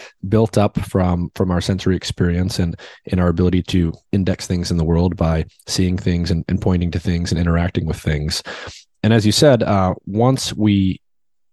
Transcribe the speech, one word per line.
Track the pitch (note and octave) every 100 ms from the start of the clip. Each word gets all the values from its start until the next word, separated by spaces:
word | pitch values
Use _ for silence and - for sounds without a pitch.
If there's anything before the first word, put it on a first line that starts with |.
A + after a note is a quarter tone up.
| - _ F#2+
built | A2 A2+ -
up | G#2 -
from, | - F#2+ F2+ F2 F2 -
from | F#2
our | F2
sensory | - F#2 - F2+
experience | - - F2+ F2 F#2 -
and | E2+ - - - -
in | F#2
our | F2+
ability | E2 F2+ F2+
to | - F#2+ E2 - _
index | G2+ F#2 F2+ -
things | F2+ F2
in | F2
the |
world | E2 E2+ F2+ F2
by | E2 D#2+ E2 _ -
seeing | - F2+ F2+
things | F#2 F2 E2+
and, | E2 -
and | F2+
pointing | F#2 F2+ F2
to | E2+
things | F#2 F2 F2
and | E2+
interacting | F2 E2+ F2 - E2
with | -
things. | - D2+ D2+ - - - - - _ _
And | G#2+
as | A2+ G#2
you |
said, | - D3+ A#2+
uh, | G#2 G2+ F#2 F2+ -
once | G2+ B2 C3 -
we, | - G#2+ G2+ F#2+ - _ _ _ _ _